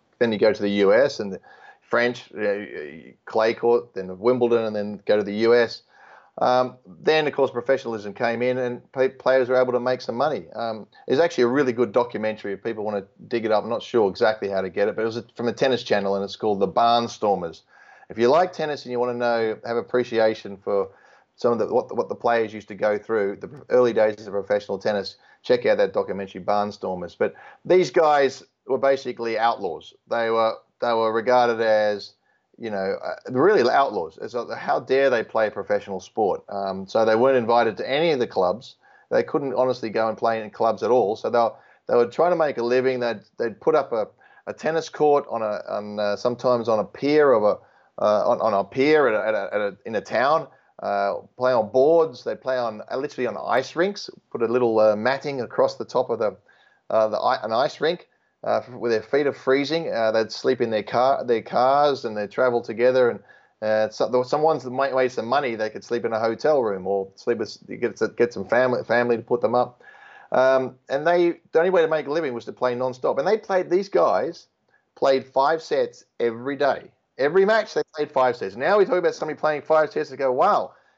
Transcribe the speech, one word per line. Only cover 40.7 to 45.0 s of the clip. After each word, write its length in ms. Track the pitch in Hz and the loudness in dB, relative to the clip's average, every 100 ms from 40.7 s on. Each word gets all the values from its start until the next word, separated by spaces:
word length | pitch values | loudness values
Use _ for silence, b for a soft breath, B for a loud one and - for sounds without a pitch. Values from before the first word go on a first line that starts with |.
| 104 | 0
at 80 | 107 | 2
all. 240 | 123 101 | 2 2
So 160 | 110 120 | -2 -2
they 80 | 117 | 0
were, 140 | 113 b b b - | 0 b b b 0
they 60 | |
were 120 | 120 117 | 2 2
trying 260 | - 170 | 2 2
to 40 | 170 | 2
make 220 | 151 120 | 0 -2
a 40 | |
living. 380 | 117 127 127 127 | 0 2 2 0
They'd, 200 | 120 107 - - | -2 -6 -10 -6
they'd 220 | 117 101 | -6 -4
put 140 | 160 | 0
up 180 | 156 - | 2 0
a, 160 | 113 101 b b b - | -4 -6 b b b -12
a 60 | |
tennis 360 | 104 151 160 156 | -6 -4 -4 -4
court 360 | - | 0